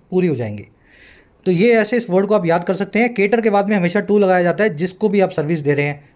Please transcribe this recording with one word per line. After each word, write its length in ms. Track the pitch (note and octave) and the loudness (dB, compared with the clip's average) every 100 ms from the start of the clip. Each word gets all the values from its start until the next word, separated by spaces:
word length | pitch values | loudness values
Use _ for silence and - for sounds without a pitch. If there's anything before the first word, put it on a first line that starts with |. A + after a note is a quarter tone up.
| _ | _
पूरी 160 | F3+ F3+ | 0 0
हो 80 | B2+ | -2
जाएंगी। 280 | A2+ G#2 - _ _ _ - - _ _ - | -6 -8 -14 _ _ _ -20 -20 _ _ -2
तो 60 | |
ये 220 | F3 A#3 | 2 4
ऐसे 240 | A3+ G#3+ B3 | 2 2 -2
इस 120 | A3+ | 0
वर्ड 180 | F3+ G3+ | 0 2
को 80 | G#3 | 0
आप 100 | E3+ | 0
याद 180 | E3+ | 0
कर 100 | F3+ | -2
सकते 260 | F#3+ G3 G#3 | -4 -4 0
हैं। 140 | A#3+ | 0
केटर 280 | A#3+ G3 A#3 | 0 0 2
के 80 | A3 | 2
बाद 200 | G3+ G3 | 0 0
में 60 | G#3 | 0
हमेशा 220 | F3 G3+ | 0 -2
टू 180 | G3+ G#3 | 0 2
लगाया 260 | F#3+ F#3 | 4 2
जाता 200 | F3 E3+ | 2 0
है 120 | G#3+ D3 | -2 -2
जिसको 340 | F3+ - G#3+ | -6 -2 -2
भी 100 | G3 | 2
आप 100 | F#3 | 0
सर्विस 300 | F#3+ D3+ E3 | -2 -4 -2
दे 140 | C#3+ | 0
रहे 120 | C#3+ D3 | 0 -2
हैं। 240 | C#3+ - | -6 -14